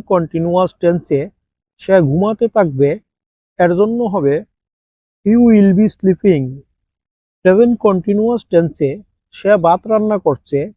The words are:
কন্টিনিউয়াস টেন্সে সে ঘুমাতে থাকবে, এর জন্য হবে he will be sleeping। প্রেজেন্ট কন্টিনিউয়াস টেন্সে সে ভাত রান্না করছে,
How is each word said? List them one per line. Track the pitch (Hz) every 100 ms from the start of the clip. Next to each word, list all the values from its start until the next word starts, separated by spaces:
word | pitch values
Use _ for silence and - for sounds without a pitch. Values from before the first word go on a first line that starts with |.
| -
কন্টিনিউয়াস | 190 160 165 170 175 185 _
টেন্সে | 175 175 - 139 170 _ _ _ _ _
সে | - 190 147
ঘুমাতে | 156 202 220 233 220
থাকবে, | 180 131 139 202 _ _ _ _ _ -
এর | 175 175
জন্য | 214 233 233
হবে | 190 139 147 214 _ _ _ _ _ _ _ 202
he | 233 240
will | 214 196 185
be | 214 -
sleeping। | 190 180 202 160 127 139 _ _ _ _ _ _ _ _
প্রেজেন্ট | 185 190 240 233 214
কন্টিনিউয়াস | 190 190 202 226 240 -
টেন্সে | 175 165 - 139 175 - _ _ -
সে | 196 208 165
ভাত | 180 220
রান্না | 220 214 208 165
করছে, | 139 - 143 180